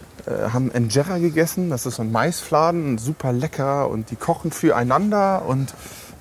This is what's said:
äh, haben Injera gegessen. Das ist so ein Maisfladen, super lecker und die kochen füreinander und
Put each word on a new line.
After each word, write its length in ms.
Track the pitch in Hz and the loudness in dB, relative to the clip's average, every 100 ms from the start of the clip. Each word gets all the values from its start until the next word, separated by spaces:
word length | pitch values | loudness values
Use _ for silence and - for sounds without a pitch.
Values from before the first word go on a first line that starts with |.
| - - - | -18 -14 -6
äh, 220 | 104 104 | -4 -2
haben 180 | 123 131 | 0 0
Injera 460 | 123 117 123 160 180 | 0 2 2 0 0
gegessen. 520 | 170 156 165 - 180 | 0 2 2 0 -2
Das 160 | 127 135 | -2 -4
ist 100 | 117 | -4
so 80 | |
ein 80 | 110 | 0
Maisfladen, 840 | 113 147 175 - 156 160 170 147 113 | 2 2 0 0 4 4 2 0 -2
super 320 | 120 156 135 | -2 -4 -2
lecker 560 | 123 156 - 139 139 135 | 0 -2 -2 -2 0 0
und 220 | 110 110 | -2 -6
die 40 | 113 | -6
kochen 360 | - 170 165 | -4 -2 -4
füreinander 920 | - 160 113 123 135 208 208 196 190 - | 0 2 4 4 2 4 2 2 2 0
und 260 | 131 135 - - - - - | -2 -2 -6 -16 -18 -18 -4